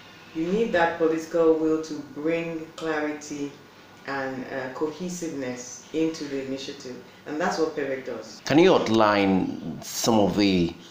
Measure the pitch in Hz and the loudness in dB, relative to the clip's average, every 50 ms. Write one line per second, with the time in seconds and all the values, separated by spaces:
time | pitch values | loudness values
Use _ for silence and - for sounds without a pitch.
0 | - - - - - - - 160 165 175 190 220 233 220 175 175 170 165 165 - | -20 -20 -20 -20 -20 -12 -6 -4 -2 0 0 0 0 2 2 2 2 2 2 0
1 | 165 160 165 160 160 - - 170 165 160 160 156 160 160 156 156 160 - 151 139 | 0 2 2 0 -4 -2 0 4 4 6 4 4 2 0 0 0 -2 -6 -10 -10
2 | 135 - - 147 151 160 165 165 170 165 165 160 156 - - - 160 160 156 151 | -12 -12 -12 -6 -2 -2 -2 -2 -4 -6 -8 -10 -10 -12 -14 -10 -6 -4 -4 -2
3 | 151 151 151 147 - - 147 143 143 143 - - - - - - - - - - | -2 -4 -6 -8 -10 -12 -8 -8 -8 -8 -10 -16 -20 -20 -20 -20 -20 -20 -20 -16
4 | - 135 139 135 135 131 131 127 123 - 139 135 127 131 - - 156 151 151 - | -12 -8 -6 -6 -6 -6 -6 -8 -10 -8 -8 -8 -8 -8 -6 -4 -4 -6 -4 -8
5 | 180 180 180 - 175 156 139 139 131 123 127 123 - - - - - - - 160 | -10 -10 -8 -8 -8 -8 -6 -6 -6 -6 -8 -10 -12 -14 -16 -18 -16 -8 -2 -2
6 | 160 160 160 - 151 139 139 135 131 131 135 135 - - 135 - - 127 123 - | -2 -2 -2 -6 -8 -6 -6 -6 -6 -6 -8 -8 -8 -12 -12 -12 -14 -14 -14 -14
7 | - - - - - - 147 156 175 185 - 160 160 156 - 156 139 135 131 131 | -18 -20 -20 -20 -12 -10 -6 -2 -2 -2 0 0 0 -2 0 -4 -4 -4 -4 -6
8 | - 131 120 110 - - - - - - 139 156 175 190 156 117 117 113 110 113 | -6 -10 -10 -10 -12 -14 -18 -14 -2 4 6 8 8 8 8 6 4 4 4 6
9 | 110 104 104 101 101 98 95 92 - - - - - 82 76 69 - - - - | 6 6 6 6 4 4 4 4 2 0 -4 -8 -10 -10 -10 -10 -12 -10 -6 -2
10 | - 127 113 110 101 92 87 95 101 98 95 90 85 82 - - - - | 2 4 4 6 4 4 4 4 4 4 4 4 2 0 -2 -8 -18 -20